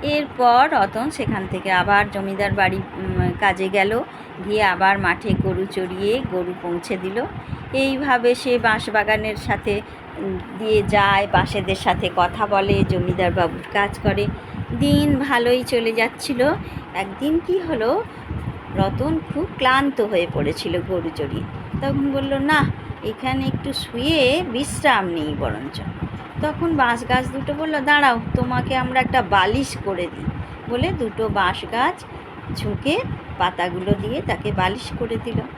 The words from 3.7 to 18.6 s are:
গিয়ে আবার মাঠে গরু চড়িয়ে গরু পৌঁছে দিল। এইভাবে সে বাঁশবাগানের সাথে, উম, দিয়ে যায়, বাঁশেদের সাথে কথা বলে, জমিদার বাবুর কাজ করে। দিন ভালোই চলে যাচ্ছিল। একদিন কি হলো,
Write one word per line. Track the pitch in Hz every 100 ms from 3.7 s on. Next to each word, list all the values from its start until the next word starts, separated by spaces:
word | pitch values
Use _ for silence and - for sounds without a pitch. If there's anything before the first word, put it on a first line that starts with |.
| 202 196 220 302 - - - 185
গিয়ে | 214
আবার | 202 180 190 196
মাঠে | 190 180 220 190
গরু | 190 180 196
চড়িয়ে | - 185 185 202 240 254
গরু | 185 180 180
পৌঁছে | 180 175 170 190
দিল। | 185 202 277 - - - -
এইভাবে | 262 269 269 285 247 240 247
সে | 269 240
বাঁশবাগানের | 226 220 240 214 208 214 214 208
সাথে, | - 202 214 202 214 - - -
উম, | 202 185 180 -
দিয়ে | 220 214 196
যায়, | 202 202 196 202
বাঁশেদের | 185 185 208 185 190
সাথে | - 180 180 175
কথা | 175 214 214
বলে, | 196 196 196 190
জমিদার | 185 180 180 180
বাবুর | 180 170 175 -
কাজ | 208 202 -
করে। | 208 196 208 - - - - 233
দিন | 285 285 294 277
ভালোই | 277 247 240 247
চলে | 247 240 226
যাচ্ছিল। | 226 226 - - 247 262 349 - - -
একদিন | 180 196 196 277 320 339
কি | 370
হলো, | 339 285 220 339 466 - - - - -